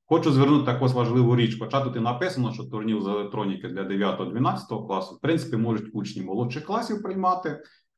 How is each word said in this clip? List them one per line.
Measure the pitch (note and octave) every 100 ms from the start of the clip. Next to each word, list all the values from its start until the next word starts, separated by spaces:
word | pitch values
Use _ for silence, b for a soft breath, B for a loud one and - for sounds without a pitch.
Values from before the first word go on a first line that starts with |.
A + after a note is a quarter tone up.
| _
Хочу | D#3+ D#3+
звернути | C3 C#3 D3 B2+
також | B2 B2+
важливу | B2 A#2 B2 A#2+ B2
річ. | A2 -
Хоча | G#2+ C#3
тут | C3 A#2+
і |
написано, | A#2+ B2 F3+ C3+ A#2+
що | -
турнір | - A2 A2 G#2
з | G2
електроніки | G#2 G2+ A2 G2 F#2+ F2+
для | F2+
дев'ятого, | F#2 G2 G2+ - E2+
дванадцятого | G#2+ D#3 G3 - G#2+ G#2
класу, | F#2+ - -
в |
принципі, | C#3+ E3 - A2
можуть | A#2 G#2+ -
учні | G#2+ F#2+ F#2+
молодших | F#2+ G2+ B2 D3+ D#3
класів | G#3+ A#3 G#3
приймати. | G#3 F#3+ F#3 F3+ D#3+ D3 B B B